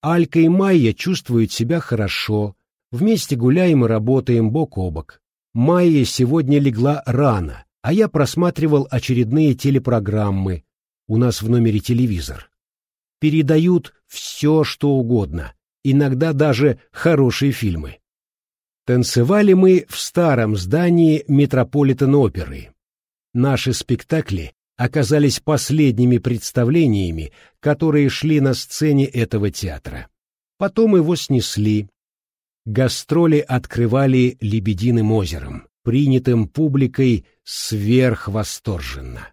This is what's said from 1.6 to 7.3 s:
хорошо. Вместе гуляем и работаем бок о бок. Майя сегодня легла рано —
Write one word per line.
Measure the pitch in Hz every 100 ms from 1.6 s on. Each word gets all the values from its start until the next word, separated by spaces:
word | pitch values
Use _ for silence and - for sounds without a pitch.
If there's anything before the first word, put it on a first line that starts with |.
| 117 170
хорошо. | - 117 101 - - 107 104 - _ _ _
Вместе | 120 202 220 - 131
гуляем | 123 156 185 151 117
и |
работаем | 110 107 131 - 120 110
бок | 131 156 -
о | 92
бок. | 80 - - _ _ _
Майя | 113 127 175 175 151 120
сегодня | - 123 160 135 147
легла | 139 110 131 147 -
рано — | 123 143